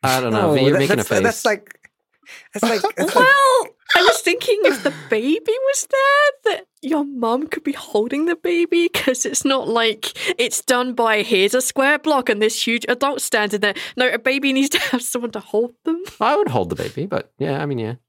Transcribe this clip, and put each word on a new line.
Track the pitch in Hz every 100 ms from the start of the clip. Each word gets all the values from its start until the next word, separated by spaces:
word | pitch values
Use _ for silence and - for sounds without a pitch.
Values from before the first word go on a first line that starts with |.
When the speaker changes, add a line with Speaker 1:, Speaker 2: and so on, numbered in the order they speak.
Speaker 1:
I | 135 131
don't | 123
know. | 110 165
Speaker 2:
No, | 143
Speaker 1:
You're | 135
Speaker 2:
that, | 147
Speaker 1:
making | 139 208
Speaker 2:
that's, | 208
Speaker 1:
a |
face. | 214
Speaker 2:
that's | 202 220
like, | 247 208 - - _ _ _ _ _ - -
that's | 208
like, | 226 226 403 -
that's | 311
Speaker 3:
Well, | 453 508 554 554 508
Speaker 2:
like | 403 _ _ 349
Speaker 3:
I |
was | 370 -
thinking | - 359 - 415
if | 480 269
the | 190 156 -
baby | 220 247 330 -
was | 466 539 554 -
there, | 539 539 571 587 554 -
that | 381 381 _
your | 277 302
mum | 285 269 233 240 311
could | -
be | 294
holding | 277 - 208 226 277 330
the | 339
baby, | 349 339 339 339 339
'cause | - - 254 -
it's | -
not | 277 269 -
like | 226 226 214 - - - 370
it's | 247 -
done | - 247 254
by, | 240 226 214
"Here's | 214 208 196
a | 240
square | 262 - 269 294
block | 294 285 254
and | 208
this | 214 220
huge | - 226 -
adult | 247 277 285
standing | - 233 208 208
there." | 208 190 - -
No, | 254
a | 226
baby | 226 277 277
needs | 269 277
to | 349
have | - 247
someone | 247 247 233
to | 220
hold | - 208 240 -
them. | - 330 381 -
Speaker 1:
I | 220 294
would | 415
hold | 120 87
the | 87
baby, | - - 175
but | 147 - _
yeah, | 143 139
I | 147
mean, | 131
yeah. | 110 123